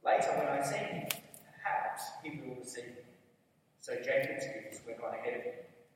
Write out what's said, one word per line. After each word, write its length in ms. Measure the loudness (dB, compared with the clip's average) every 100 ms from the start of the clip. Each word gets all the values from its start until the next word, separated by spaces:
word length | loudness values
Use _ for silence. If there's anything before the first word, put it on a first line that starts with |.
Later, 360 | 8 6 6 4
when 100 | 4
I 140 | 4
see 140 | 2 2
him, 320 | 0 -4 -2 -4 -6 -20 -20
perhaps 480 | -6 0 2 0 -2 -6 -8
he 180 | -8 -6
will 160 | -6 -8
receive 400 | -8 -8 -10 -12
me." 80 | -18 -20 -20 _ _ _ _ _
So 160 | -4 -2
Jacob's 460 | 4 4 4 0 -2
gifts 380 | -4 -8 -12 -10
went 140 | -6
on 140 | -4
ahead 220 | -2 -2 -2
of 40 |
him 220 | -4 -6 -12 -18 -20